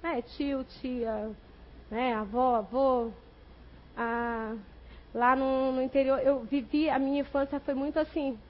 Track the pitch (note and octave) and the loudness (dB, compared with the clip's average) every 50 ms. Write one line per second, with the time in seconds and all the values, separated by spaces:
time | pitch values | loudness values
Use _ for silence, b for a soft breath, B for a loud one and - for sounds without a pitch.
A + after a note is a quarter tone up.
0 | - E4+ D#4+ A#3+ B3 - - - C#4+ C#4+ C#4 C4 B3+ - - - - B3+ B3+ B3 | -4 -2 -4 -4 -4 -6 -8 -4 -2 -2 -2 -2 -4 -8 -12 -10 -6 -6 -4 -2
1 | A#3 A3+ A3 G#3+ G#3 A3 G#3 - - - - - - - - - - - G#3+ A3+ | -2 -2 -2 -4 -4 -6 -8 -12 -16 -20 -20 -20 -20 -20 -20 -20 -14 -6 -4 0
2 | B3+ B3+ A#3 G#3+ G#3+ G3 G#3+ B3 B3+ B3+ A#3+ A3+ G3 F3+ A#3 C4 C4+ C4+ B3+ B3 | 0 0 0 -2 -4 -2 0 2 4 4 4 2 0 -2 0 2 4 4 4 2
3 | A#3 A3+ G3 - - - - - - - - - - - - - - - - - | 0 -4 -6 -12 -20 -20 -20 -20 -20 -20 -20 -20 -20 -20 -20 -20 -20 -14 -6 -4
4 | A#3 A#3 A#3 A#3 A#3+ A#3 A#3 A3+ A3+ G#3+ A3+ A3 G3 - - - B B B B | -2 -2 -2 -2 -2 -2 -4 -4 -4 -6 -8 -10 -10 -16 -20 -20 B B B B
5 | B - - A3+ A#3+ B3 C4 C4 C4 C4 C4+ C4 C4 C4 C4 C4 C4 C4 - C#4 | B -8 -2 2 4 4 4 4 4 2 2 2 2 2 2 0 -2 2 2 2
6 | C4+ C4 C4+ C4 - C4 C#4+ C4 A3+ G#3+ C4+ C#4+ A#3 - - D4+ D#4+ D4+ - C4+ | 4 4 2 4 4 4 2 2 0 -2 -2 -2 -2 0 0 2 2 2 2 2
7 | C4+ C4+ C#4 C#4+ C#4 - - C#4 C#4 C#4 D4 C#4 - - C#4 C4 C#4 D4 C#4+ D#4+ | 2 2 2 0 0 0 0 0 0 0 -2 -4 -2 -2 -2 0 -2 0 0 0
8 | D#4 D#4 - E4 C#4+ C4+ A#3+ G#3+ - | 0 0 -2 -2 -2 -2 -4 -6 -12